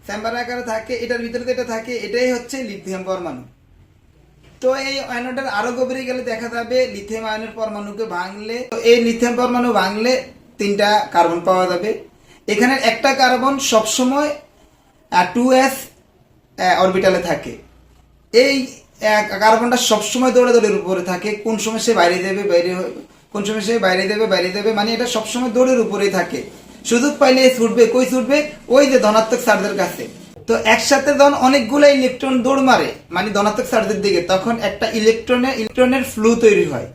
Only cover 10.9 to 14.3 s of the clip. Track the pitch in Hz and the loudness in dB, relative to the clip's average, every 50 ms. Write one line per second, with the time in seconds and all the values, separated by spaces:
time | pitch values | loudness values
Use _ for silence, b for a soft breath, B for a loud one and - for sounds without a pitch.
10.9 | 214 208 208 - - - - 165 170 175 170 185 185 185 185 180 180 175 196 220 | 4 2 0 2 2 2 2 2 0 -2 0 2 2 2 2 0 -2 -2 -2 -4
11.9 | 220 - - - b b b b b b b - 214 208 240 254 269 262 - 226 | -6 -6 -10 -18 b b b b b b b -4 0 0 2 2 0 0 0 -2
12.9 | 220 - - 269 262 262 254 254 254 233 247 277 277 269 - - 240 214 214 - | -2 2 0 0 2 2 2 2 2 2 0 0 -2 -2 -2 2 2 2 2 2
13.9 | - - 254 254 269 285 294 294 | -2 0 0 0 2 0 0 -2